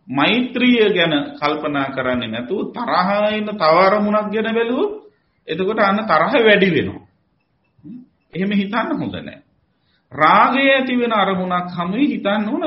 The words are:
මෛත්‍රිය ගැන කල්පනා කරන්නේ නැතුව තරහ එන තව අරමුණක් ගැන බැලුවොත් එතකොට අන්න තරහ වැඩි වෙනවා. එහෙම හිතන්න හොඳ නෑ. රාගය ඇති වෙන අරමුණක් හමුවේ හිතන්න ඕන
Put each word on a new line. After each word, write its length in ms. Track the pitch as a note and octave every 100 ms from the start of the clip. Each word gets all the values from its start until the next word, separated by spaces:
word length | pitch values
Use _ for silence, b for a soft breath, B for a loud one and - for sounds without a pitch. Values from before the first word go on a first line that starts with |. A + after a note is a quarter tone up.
| -
මෛත්‍රිය 880 | C3+ D#3+ A3+ B3+ B3+ B3 A#3+ G#3
ගැන 220 | F3 E3 D3 C#3+
කල්පනා 540 | - D3 D3+ D3+ C#3+ C3+
කරන්නේ 400 | C3+ B2+ B2 A2+
නැතුව 420 | A2+ B2 G#3 -
තරහ 380 | - - D#3+ F#3 G3+ G#3
එන 180 | G#3+ G#3+
තව 280 | G#3 D#3 E3
අරමුණක් 460 | F#3+ G#3 G#3 G#3+ G3+
ගැන 180 | G#3+ A3
බැලුවොත් 420 | A3+ A3+ C4 G#4 - - _ _ _ -
එතකොට 320 | E3 F#3+ A3
අන්න 240 | G3 G3+
තරහ 300 | G#3+ D#3 F3 B3+
වැඩි 320 | A3 G3 F#3+
වෙනවා. 380 | D3 F#2+ - - _ _ _ _ _ _ _ D3+ A#3 - _ _
එහෙම 180 | E3 G3
හිතන්න 400 | G3+ G3 A3+ -
හොඳ 220 | - G#2+ F2+
නෑ. 300 | - - _ _ _ _ _ _ _
රාගය 520 | - D#3 F#3+ B3+ C4 C#4
ඇති 280 | C4+ B3+ B3
වෙන 160 | A#3+
අරමුණක් 580 | A3 F#3+ F#3 F#3 F3+ F3
හමුවේ 380 | F3+ F3 G#3+ D4
හිතන්න 400 | G#3 G3 G#3+ G#3+
ඕන 160 | D#4+